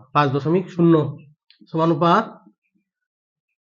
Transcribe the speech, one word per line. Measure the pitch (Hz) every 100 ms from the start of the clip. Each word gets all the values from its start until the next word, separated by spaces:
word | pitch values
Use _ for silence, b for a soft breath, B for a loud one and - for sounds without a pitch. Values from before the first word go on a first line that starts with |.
| -
পাঁচ | 147 143
দশমিক | 139 151 175 180
শূন্য | - 170 165 151 - - _ _ _ -
সমানুপাত, | 160 165 151 170 196 226 - _ _ _ _ _ _ _ _ _ _ _ _